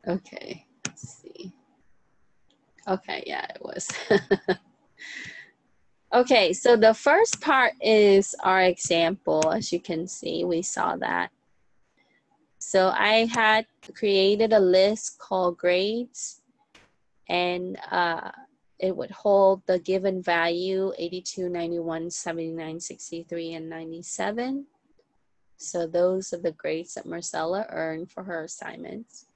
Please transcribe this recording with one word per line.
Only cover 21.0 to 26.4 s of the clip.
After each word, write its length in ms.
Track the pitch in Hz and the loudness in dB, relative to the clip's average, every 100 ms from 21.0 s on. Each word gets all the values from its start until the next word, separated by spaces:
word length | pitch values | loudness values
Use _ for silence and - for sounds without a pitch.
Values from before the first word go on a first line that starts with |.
| 170 180 180 - 180 | -8 -8 -10 -8 -6
ninety-one, 600 | 175 170 170 165 165 170 | -4 -4 -4 -4 -6 -6
seventy-nine, 680 | - 180 165 165 165 160 160 | -8 -8 -6 -6 -8 -8 -10
sixty-three, 720 | - - - 165 170 170 165 | -12 -16 -14 -14 -10 -8 -8
and 140 | 165 160 | -10 -12
ninety-seven. 1000 | 160 160 165 175 - 196 220 254 269 277 _ _ _ _ _ _ _ _ _ | -12 -12 -14 -12 -6 -6 -4 -6 -6 -10 _ _ _ _ _ _ _ _ _
So 280 | - 175 165 | -8 -6 -2
those 460 | 175 180 190 190 | 2 2 0 -4
are 60 | 170 | -6